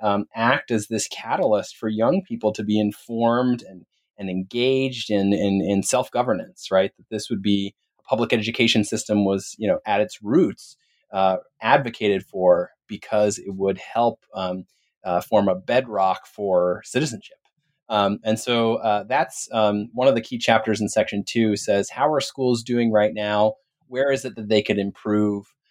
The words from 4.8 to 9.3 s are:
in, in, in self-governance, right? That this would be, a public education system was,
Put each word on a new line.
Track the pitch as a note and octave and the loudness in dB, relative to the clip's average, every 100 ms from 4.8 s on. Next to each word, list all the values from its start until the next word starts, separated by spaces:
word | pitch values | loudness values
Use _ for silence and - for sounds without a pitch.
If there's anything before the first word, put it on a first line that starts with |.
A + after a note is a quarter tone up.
| C3+ A#2+ - | 0 -4 -2
in, | G2+ G2 | 0 2
in, | G2 G2+ G2 | 2 2 0
in | F2+ G2+ | 0 0
self-governance, | F#2 B2+ B2+ A#2+ B2+ F#2+ F2+ - - | 0 -2 -2 -2 -2 -2 -6 -14 -2
right? | F#2+ G2 _ | 0 0 _
That | F2+ | -12
this | G#2+ - | -10 -6
would | G#2+ | -4
be, | G2+ G2+ G2 - _ _ | 0 0 -2 -10 _ _
a | |
public | - A2+ A#2+ | -4 -2 0
education | A#2 G#2+ A#2 A#2 A2+ | 0 -2 0 2 2
system | G2+ G#2+ - G#2 | 0 -4 -2 0
was, | G2 | 0